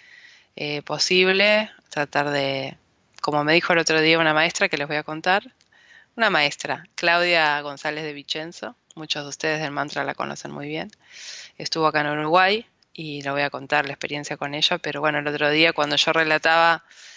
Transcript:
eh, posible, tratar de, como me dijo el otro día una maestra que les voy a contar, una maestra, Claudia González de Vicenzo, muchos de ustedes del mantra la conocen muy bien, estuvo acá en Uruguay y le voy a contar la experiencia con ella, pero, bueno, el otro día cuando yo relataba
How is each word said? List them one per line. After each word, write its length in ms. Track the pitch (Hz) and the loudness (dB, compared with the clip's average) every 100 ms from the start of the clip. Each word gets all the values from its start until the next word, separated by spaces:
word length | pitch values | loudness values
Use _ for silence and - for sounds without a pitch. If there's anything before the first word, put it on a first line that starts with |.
| - - - - _ | -20 -20 -20 -20 _
eh, 280 | - 147 147 | -12 -8 -8
posible, 880 | - 147 - 185 185 190 208 214 214 - _ | -6 -4 2 4 4 4 4 2 0 -10 _
tratar 400 | 151 143 147 143 | -4 -2 -2 0
de, 480 | 143 135 135 135 - _ _ _ _ | 0 -2 -4 -8 -12 _ _ _ _
como 220 | - 147 | -2 0
me 100 | 147 | 4
dijo 200 | 170 - | 4 4
el 60 | 170 | 2
otro 220 | 160 160 | 4 4
día 180 | 156 165 | 4 4
una 160 | 160 | 4
maestra 340 | 156 165 - 196 | 2 0 0 -2
que 80 | 151 | -2
les 100 | 147 | -4
voy 100 | 151 | -6
a 60 | |
contar, 480 | 156 156 180 202 254 _ _ _ _ - _ | -6 -4 0 0 -2 _ _ _ _ -20 _
una 140 | - 214 | -2 2
maestra, 560 | 160 147 - 151 135 - | 2 0 -2 -6 -8 -10
Claudia 640 | - 175 175 175 170 151 147 | -2 2 4 4 4 2 0
González 420 | 147 139 156 151 | -4 -8 -6 -6
de 100 | 156 | -8
Vicenzo, 640 | 143 - 156 165 - - - _ | -10 -10 -8 -10 -12 -14 -14 _
muchos 300 | 160 151 151 | -12 -8 -8
de 60 | 143 | -8
ustedes 320 | 139 156 156 | -6 -2 -2
del 100 | 147 | -4
mantra 320 | 143 147 147 | -6 -6 -6
la 100 | 139 | -6
conocen 380 | - 139 147 143 | -6 -8 -8 -12
muy 160 | 143 147 | -12 -10
bien, 240 | 156 202 - _ - - - - - | -8 -10 -16 _ -20 -18 -18 -18 -14
estuvo 300 | 156 165 156 | -6 0 0
acá 140 | 151 | 2
en 180 | 147 151 | 0 -2
Uruguay 480 | 156 180 185 214 - _ _ | 2 4 4 0 -6 _ _
y 300 | - 156 143 | -14 -12 -8
le 80 | 139 | -4
voy 100 | 143 | -2
a 80 | 143 | -2
contar 380 | 135 139 147 139 | -4 0 0 0
la 60 | |
experiencia 440 | 139 - 147 143 147 | -6 -8 -8 -8 -8
con 160 | 143 | -6
ella, 240 | 147 - 175 | -2 -2 -2
pero, 240 | 151 143 | -4 -2
bueno, 160 | 151 147 | 0 0
el 100 | 147 | -2
otro 220 | 147 147 | 0 2
día 240 | 156 165 | 4 4
cuando 220 | 156 147 | 2 0
yo 180 | 147 - | 2 2
relataba 720 | 160 156 156 160 165 165 160 - - - | 2 2 2 4 6 4 2 -4 -20 -20